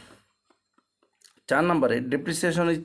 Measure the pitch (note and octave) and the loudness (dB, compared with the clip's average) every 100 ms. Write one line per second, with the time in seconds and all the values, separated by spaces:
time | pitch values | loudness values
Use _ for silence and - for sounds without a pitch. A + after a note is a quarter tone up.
0 | - - _ _ _ _ _ _ _ _ | -20 -20 _ _ _ _ _ _ _ _
1 | _ _ - _ - C#3 F3 E3 B2+ A#2 | _ _ -20 _ -2 0 2 2 2 0
2 | B2+ C#3 D#3 D#3+ F3+ E3 E3+ D#3+ | -2 -4 -4 -2 0 0 0 -2